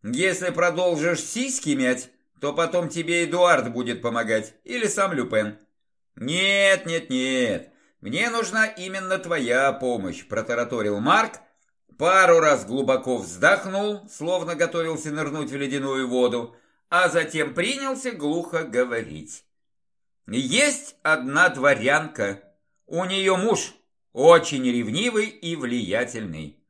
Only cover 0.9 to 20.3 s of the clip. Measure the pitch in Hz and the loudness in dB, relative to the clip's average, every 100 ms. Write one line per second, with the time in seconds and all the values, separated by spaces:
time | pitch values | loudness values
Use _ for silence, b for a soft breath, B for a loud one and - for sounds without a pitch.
0.9 | 160 165 170 - 233 262 247 151 135 127 | 2 0 -2 -4 -6 -4 -4 -2 0 0
1.9 | 127 - _ _ _ 143 151 165 175 170 | 0 -6 _ _ _ -4 -2 0 0 -2
2.9 | 170 165 170 165 175 180 151 120 117 120 | -6 -2 -2 0 4 4 4 0 -4 -4
3.9 | 107 117 113 113 110 107 _ - 247 214 | -4 -2 -2 0 -2 -2 _ -8 -4 -2
4.9 | 208 196 156 98 110 104 104 _ _ _ | 0 0 0 0 0 -2 -8 _ _ _
5.9 | _ _ - 127 170 190 196 196 190 180 | _ _ -10 -4 -2 2 4 4 4 0
6.9 | 165 160 127 131 131 120 90 - b b | -6 -2 -2 0 0 0 -2 -8 b b
7.9 | b 101 143 233 233 196 220 220 - 185 | b -8 -4 -2 -2 -2 0 -2 -2 -10
8.9 | 190 185 190 170 165 120 123 139 135 127 | -8 -4 -4 -2 -2 0 2 2 0 -4
9.9 | 120 95 - - 107 - 120 117 123 104 | -4 -6 -10 -8 -6 -4 -4 -2 -2 -2
10.9 | 104 123 208 - - _ _ _ _ _ | -2 2 2 2 -6 _ _ _ _ _
11.9 | - 160 190 180 165 156 135 - 131 135 | -2 2 6 8 8 6 4 0 -2 2
12.9 | 127 131 120 82 87 170 196 196 190 208 | 0 0 -4 -6 2 4 4 0 -4 -4
13.9 | 208 - - 160 180 165 151 165 170 165 | -6 -12 -8 -2 -2 -2 -2 0 0 -4
14.9 | 156 156 151 147 151 143 139 139 135 135 | -6 -6 -6 -6 -6 -6 -6 -4 -4 -4
15.9 | 135 127 127 123 117 120 b b b _ | -4 -2 0 0 0 -6 b b b _
16.9 | 170 180 160 156 156 151 165 196 277 269 | 2 4 2 -2 -4 -4 -2 -4 -4 -6
17.9 | 262 254 202 147 196 - 165 156 117 127 | -6 -8 -6 -4 -4 -4 -6 -4 -2 -2
18.9 | 117 101 78 - - _ _ _ _ _ | -2 -6 -14 -16 -20 _ _ _ _ _
19.9 | _ _ _ - | _ _ _ -8